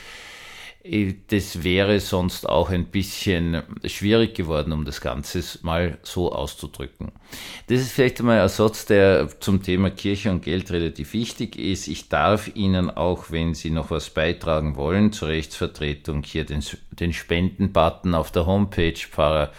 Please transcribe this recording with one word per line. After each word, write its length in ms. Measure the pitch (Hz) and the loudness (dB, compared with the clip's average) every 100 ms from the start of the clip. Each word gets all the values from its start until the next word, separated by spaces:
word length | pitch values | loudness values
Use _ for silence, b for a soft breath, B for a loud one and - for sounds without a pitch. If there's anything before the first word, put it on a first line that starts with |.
| B B B B B B B B | B B B B B B B B
Äh, 320 | 185 107 98 98 - | -4 0 0 -2 -2
das 340 | 104 - 92 | -2 0 -4
wäre 380 | 82 90 98 104 | 0 2 4 2
sonst 480 | - 92 90 - - | 2 0 0 -2 0
auch 200 | 78 85 | 2 2
ein 180 | 90 85 | 0 0
bisschen 760 | 98 92 - - 87 85 82 - - - | -2 -4 -4 0 0 0 -2 -6 -10 -10
schwierig 500 | - 101 110 110 - | -4 2 4 2 0
geworden, 380 | 82 78 76 | -2 -2 0
um 120 | 78 69 | -2 -4
das 160 | 71 | -6
Ganze 420 | - 62 71 90 82 - | -6 -6 -6 -6 -6 -8
mal 360 | 82 82 87 - | -2 0 0 -4
so 300 | - 95 87 | -8 -2 -2
auszudrücken. 800 | - 73 - 76 - 67 - - - B B B B - | -2 -6 -8 -14 -12 -14 -10 -14 -14 B B B B 0
Das 120 | 127 | 0
ist 120 | 127 | 0
vielleicht 260 | - 127 - | 2 2 4
einmal 220 | 117 113 | 4 6
ein 80 | 95 | 4
Satz, 380 | - 107 - - | 4 2 2 4
der 420 | 104 98 87 73 - | 6 8 6 2 -4
zum 220 | - 98 | 0 2
Thema 280 | 92 90 98 | 2 2 2
Kirche 420 | - 101 101 110 | 0 -2 -2 0
und 100 | 90 | -2
Geld 300 | - 90 - | 0 -4 -2
relativ 400 | 87 82 73 73 | -2 -2 -4 -6
wichtig 440 | 107 117 - 123 - | -4 -4 -6 -8 -6
ist. 300 | 71 92 - | -4 -4 -4
Ich 220 | 73 - | -10 -2
darf 420 | 78 82 101 - - | 2 4 2 0 -2
Ihnen, 340 | 98 92 90 | 2 4 2
auch 400 | - 87 90 - | 0 0 0 -4
wenn 240 | 82 82 80 | -2 -2 -2
Sie 160 | 82 | -2
noch 220 | 80 78 | -2 -2
was 180 | 80 - | -4 -4
beitragen 640 | - 78 87 82 78 76 67 | -2 0 0 0 0 0 -2
wollen 380 | 73 95 104 | 0 4 2
zur 160 | 104 78 | 2 -2
Rechtsvertretung, 960 | 80 78 - 82 - 76 71 - 73 71 | -2 -4 -6 -6 -4 -6 -4 -6 -6 -4
hier 200 | 82 73 | -6 -4
den, 200 | 73 71 - - | -4 -6 -10 -14
den 220 | - 85 | -4 -4
Spenden-Button 1000 | 80 - 85 90 - 98 87 82 - 92 82 | -4 -2 0 0 0 0 4 2 2 0 0
auf 180 | 76 | 0
der 140 | 87 85 | 0 2
Homepage 480 | 98 101 - 85 80 | 2 0 0 0 0
pfarrer 580 | - - 76 78 73 | -8 0 2 2 0